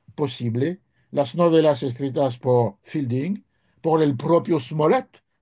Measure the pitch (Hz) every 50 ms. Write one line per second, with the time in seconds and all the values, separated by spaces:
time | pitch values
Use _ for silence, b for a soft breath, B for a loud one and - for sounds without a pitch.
0 | _ - - - 147 131 - - 120 120 110 123 135 165 180 - _ _ _ _
1 | _ _ - 143 143 - - 160 175 170 160 160 156 151 143 123 147 135 120 -
2 | 139 135 120 151 139 131 120 - - 127 123 120 117 104 - _ _ - - 160
3 | 143 120 120 127 139 175 208 - - _ _ _ _ _ _ _ - 160 160 160
4 | 156 147 135 120 143 151 170 202 196 - 170 147 123 - 156 156 151 160 240 262
5 | 262 - _ _ _ _ _ _